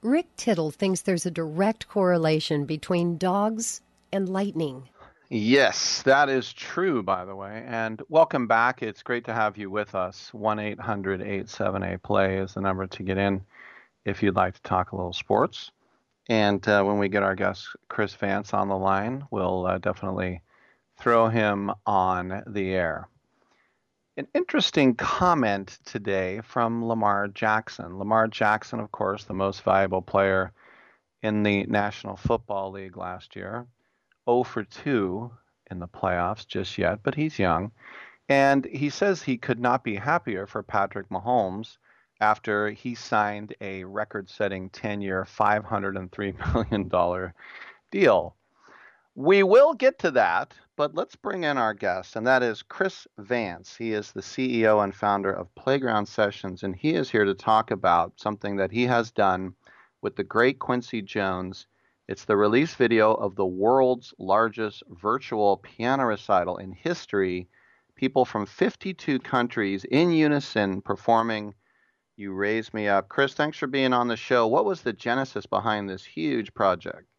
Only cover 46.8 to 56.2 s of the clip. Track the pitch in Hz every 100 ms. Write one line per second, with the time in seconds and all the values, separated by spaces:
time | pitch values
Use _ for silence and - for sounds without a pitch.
46.8 | 90 90 87 90 92 - - - - -
47.8 | _ 196 175 98 85 _ _ _ _ -
48.8 | - _ _ - 139 196 196 220 285 269
49.8 | 262 - 175 127 98 85 131 - _ -
50.8 | 147 156 - - - 190 160 139 113 101
51.8 | 98 90 90 - 117 131 123 107 - -
52.8 | 190 - - - 101 123 107 85 92 -
53.8 | 117 107 101 - 95 - 131 120 110 107
54.8 | 101 98 104 101 98 - 90 - - 139
55.8 | 131 110 101 -